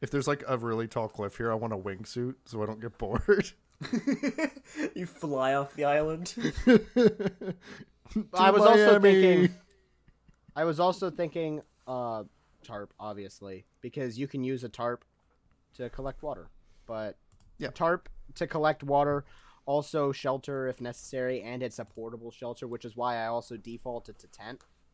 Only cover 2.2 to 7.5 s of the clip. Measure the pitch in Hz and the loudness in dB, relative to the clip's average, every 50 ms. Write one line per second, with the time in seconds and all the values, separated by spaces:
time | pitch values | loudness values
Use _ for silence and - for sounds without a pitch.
2.2 | 120 127 131 - _ - 120 110 107 107 110 107 110 117 - - 113 98 110 113 | -6 -6 -8 -10 _ -12 -8 -6 -6 -6 -6 -8 -12 -12 -10 -8 -6 -2 -2 2
3.2 | - - 202 202 - - - _ _ _ _ - 143 - - 220 - 277 269 - | 4 4 4 4 2 -2 -8 _ _ _ _ -16 -10 -6 -6 -4 -2 -2 -2 -2
4.2 | 285 277 - - 320 277 - 269 - - - 311 294 - - - 180 - - - | -2 -4 -2 -2 -4 -6 -6 -10 -20 -16 -10 -8 -8 -6 -6 -8 -10 -10 -10 -10
5.2 | - 151 143 131 131 131 135 143 139 139 - 147 147 143 147 151 156 156 160 160 | -8 -4 -2 0 0 2 0 0 -2 -4 -4 -2 0 2 2 2 0 -2 -4 -6
6.2 | 180 - - 240 233 - - - - 247 247 214 220 - - 247 240 208 220 - | -8 -10 -6 -4 -4 -4 -4 2 6 8 8 8 6 2 2 4 4 4 4 0
7.2 | 196 185 - - 190 185 | -4 -6 -6 -8 -8 -10